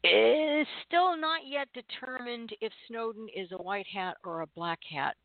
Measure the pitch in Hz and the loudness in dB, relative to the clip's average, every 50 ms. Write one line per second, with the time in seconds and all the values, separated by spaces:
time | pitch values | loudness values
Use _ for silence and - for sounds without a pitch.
0 | - 175 180 208 220 226 247 302 311 311 294 302 302 - - - - _ 330 349 | 4 6 6 8 8 8 8 6 4 2 2 2 0 -2 -4 -14 -8 _ 4 4
1 | 359 370 349 320 311 320 320 330 - 269 277 285 277 _ _ 247 240 _ - - | 4 4 4 2 0 -2 -2 -2 -4 -6 -6 -6 -6 _ _ -16 -12 _ -12 -12
2 | - 254 254 254 247 240 240 233 233 226 220 - 220 220 - - - - 233 226 | -10 -8 -8 -8 -6 -6 -8 -8 -8 -12 -10 -8 -8 -8 -8 -10 -18 -12 -8 -4
3 | 226 226 220 208 220 208 - - 190 170 185 185 180 180 196 202 190 - - 202 | -4 -4 -6 -8 -12 -10 -8 -10 -10 -8 -10 -10 -6 -4 -4 -4 -4 -6 -6 -4
4 | 185 185 - - - 180 170 165 160 151 _ 170 170 170 165 - - - 160 143 | -4 -4 -6 -8 -10 -8 -6 -6 -6 -8 _ -6 -4 -4 -4 -4 -6 -10 -4 -2
5 | 135 147 - _ | -2 -2 -2 _